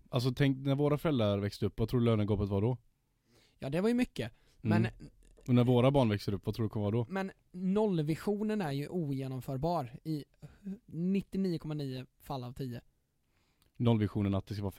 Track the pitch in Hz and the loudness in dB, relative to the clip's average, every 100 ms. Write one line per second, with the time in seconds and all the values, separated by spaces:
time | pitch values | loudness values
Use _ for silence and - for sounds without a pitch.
0 | - 139 131 127 139 131 139 135 147 147 | -6 -2 0 2 2 2 0 2 2 2
1 | 170 135 107 101 101 - 104 - 110 123 | 0 2 2 2 0 -2 -4 -2 0 2
2 | 117 110 104 98 101 98 113 123 _ _ | 4 2 2 0 0 0 0 -2 _ _
3 | _ _ _ _ _ - 135 160 214 240 | _ _ _ _ _ -10 -4 0 0 2
4 | 247 - 107 - _ _ 113 107 - - | -2 -4 -8 -10 _ _ 2 2 2 -4
5 | - _ - - - 123 120 123 131 139 | -20 _ -20 -10 2 4 6 6 6 6
6 | 117 104 - 95 - 107 110 107 104 117 | 4 2 -2 -4 -4 -2 -2 0 0 0
7 | 117 190 190 - _ 180 185 202 214 170 | -2 -4 -6 -8 _ -6 -2 0 2 0
8 | 151 151 - 202 214 208 156 139 143 180 | 0 -2 -2 -2 -2 -2 -2 -4 -4 -4
9 | 147 135 135 131 131 135 160 170 120 135 | -4 -4 -6 -8 -6 -4 -2 -2 -4 -10
10 | 156 151 - _ - - 196 196 - 156 | -6 -6 -8 _ -20 -16 -12 -12 -12 -6
11 | 180 196 - 190 190 160 151 151 139 127 | -2 -2 -2 -4 -2 -4 -6 -6 -6 -8
12 | 127 _ - 139 123 127 131 120 - _ | -12 _ -10 -8 -8 -8 -8 -8 -14 _
13 | _ _ _ _ _ _ _ - 120 113 | _ _ _ _ _ _ _ 0 4 4
14 | 104 107 101 95 - 104 98 | 2 0 0 0 -2 -6 -6